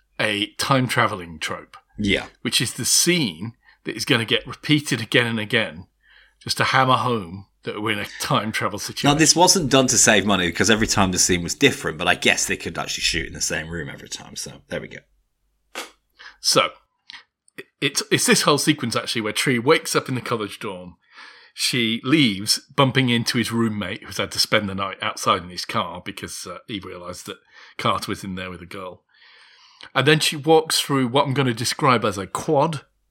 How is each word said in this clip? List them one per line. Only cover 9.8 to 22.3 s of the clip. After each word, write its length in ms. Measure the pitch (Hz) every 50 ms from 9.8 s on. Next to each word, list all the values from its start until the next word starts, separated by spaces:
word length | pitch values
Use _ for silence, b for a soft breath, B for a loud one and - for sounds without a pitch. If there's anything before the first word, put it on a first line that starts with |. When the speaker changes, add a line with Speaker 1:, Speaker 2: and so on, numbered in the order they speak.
| 127
Speaker 2:
to 100 | 123 -
save 280 | 101 - 120 107 98 95
money, 220 | 107 98 90 90
because 220 | 85 - - 95 104
every 180 | 110 107 110
time 240 | - - 107 95 92
the 80 | 90 85
scene 240 | - - 92 85 85
was 100 | 82 -
different, 440 | - 139 127 - - - 85 80
but 100 | 76 87
I 80 | 87 85
guess 300 | - - 110 - - -
they 100 | - 92
could 220 | - - 90 78
actually 240 | 73 69 - - -
shoot 260 | - - - 80 -
in 60 | - 80
the 80 | 76
same 260 | - - 85 80 78
room 220 | 80 85 85 71 69
every 180 | - - -
time, 300 | - - - - - -
so 240 | - - - - - _ -
there 100 | 90 76
we 80 | -
go. 120 | - - - - _ _ _ _ _ _ _ _ _ _ _ _ _ - - - - _ _ _ _ _ B B B B B
Speaker 1:
So, 300 | B - - 139 87 - - - _ _ _ _ _ B B B B B _ _ _ _ _
it-, 80 | - - _ _ -
it's, 220 | 139 143 - - - -
it's 160 | 185 - -
this 180 | 240 233 - -
whole 140 | 165 147
sequence, 380 | 135 - 165 147 - 127 113 -
actually, 260 | 117 117 - - 117
where 120 | 107 104 101
Tree 260 | - - 143 123 117
wakes 380 | 110 143 165 165 - - -
up 100 | 151 -
in 80 | - 131
the 60 | 117
college 380 | - - 123 110 104 98 - -
dorm. 360 | 117 104 92 90 90 90 85 _ B B B B B B B B B B B
She 460 | - - - 143 123 117 110 113 117 -
leaves, 540 | 127 156 160 135 110